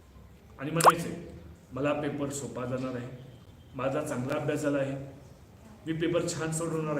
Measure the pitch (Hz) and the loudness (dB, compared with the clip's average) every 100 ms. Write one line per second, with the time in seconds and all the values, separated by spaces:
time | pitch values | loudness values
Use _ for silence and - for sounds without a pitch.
0 | - - - - - - 139 160 - - | -20 -20 -20 -20 -20 -10 0 8 8 8
1 | - - - - - - - 127 143 147 | 4 -6 -10 -14 -16 -18 -10 0 2 2
2 | 143 143 139 - 117 117 123 127 131 123 | 0 0 -2 -4 -6 -4 -2 -2 -2 -4
3 | 120 - - - - - - 135 131 143 | -6 -10 -14 -18 -18 -20 -14 -4 0 0
4 | - 127 127 147 143 147 147 143 135 139 | 0 -2 0 0 0 0 2 2 0 -2
5 | - - - - - - - - - 160 | -8 -14 -18 -20 -20 -20 -20 -10 -4 0
6 | 165 170 170 139 160 160 165 160 156 147 | 2 2 0 -2 -2 -2 -2 -2 0 -2